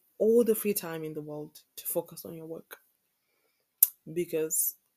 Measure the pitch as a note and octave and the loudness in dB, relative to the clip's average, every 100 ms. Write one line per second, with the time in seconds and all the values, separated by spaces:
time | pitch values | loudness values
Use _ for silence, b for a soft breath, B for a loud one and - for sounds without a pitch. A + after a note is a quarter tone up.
0 | _ - G#3+ A#3 A3+ G#3+ G#3 G3+ E3+ E3 | _ 0 6 8 6 4 2 -2 -4 -6
1 | D#3 D#3 D3+ D3+ D3+ - _ - - E3+ | -6 -8 -10 -10 -12 -16 _ -14 -6 -4
2 | E3+ E3 F#3+ E3 D#3+ E3 - - _ _ | -4 -10 -14 -12 -12 -14 -14 -20 _ _
3 | _ _ _ _ _ _ _ - - - | _ _ _ _ _ _ _ 2 2 0
4 | - D#3+ F3 D#3+ D#3 - - - _ | -8 -4 -2 -2 0 0 -2 -4 _